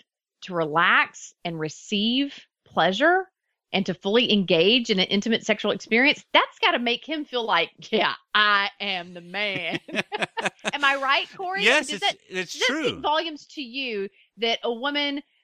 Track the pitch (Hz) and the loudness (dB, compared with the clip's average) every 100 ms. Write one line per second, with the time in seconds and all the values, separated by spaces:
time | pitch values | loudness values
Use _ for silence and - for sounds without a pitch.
0 | _ _ _ _ - 175 156 156 185 247 | _ _ _ _ -8 -4 0 2 4 4
1 | 285 - - _ 175 165 156 - - 202 | 2 -6 -20 _ -8 -6 -6 -8 -6 -2
2 | 220 247 277 - - _ _ - 170 190 | 0 0 -2 -8 -20 _ _ 0 2 4
3 | 311 370 370 _ _ _ _ 175 190 180 | 4 4 0 _ _ _ _ -2 -2 -4
4 | 196 226 240 208 180 170 185 254 233 196 | 0 2 4 2 4 4 6 4 2 0
5 | - 202 220 226 - 208 208 202 - 226 | 2 0 0 0 0 0 0 -4 0 2
6 | 277 277 - 302 554 - 427 311 240 240 | 2 0 0 2 2 0 0 0 0 -4
7 | - 311 294 247 226 175 165 - 165 220 | -4 -8 -6 -4 0 0 0 -6 -4 0
8 | 160 - _ 208 214 202 202 - 202 190 | 0 -4 _ 2 4 4 0 -4 -6 -6
9 | 175 175 175 190 208 185 170 180 - 262 | -8 -14 -10 -6 -4 -4 -4 -6 -6 -6
10 | - 415 - - 202 - 220 294 277 277 | -6 -6 -6 -4 -6 -4 -6 0 0 2
11 | 269 294 370 - 359 381 415 285 269 302 | 2 0 0 -8 -6 0 4 4 2 -4
12 | 403 - _ 185 180 294 - 294 262 90 | -4 -4 _ -8 -8 -2 -2 0 -2 -2
13 | 311 311 330 294 - - 247 254 262 208 | -2 -2 -2 -10 -14 -14 -12 -8 -6 -6
14 | 196 - _ - 226 226 233 233 277 285 | -8 -12 _ -6 -2 -2 -4 -4 -4 -2
15 | 285 277 - _ | -2 -6 -10 _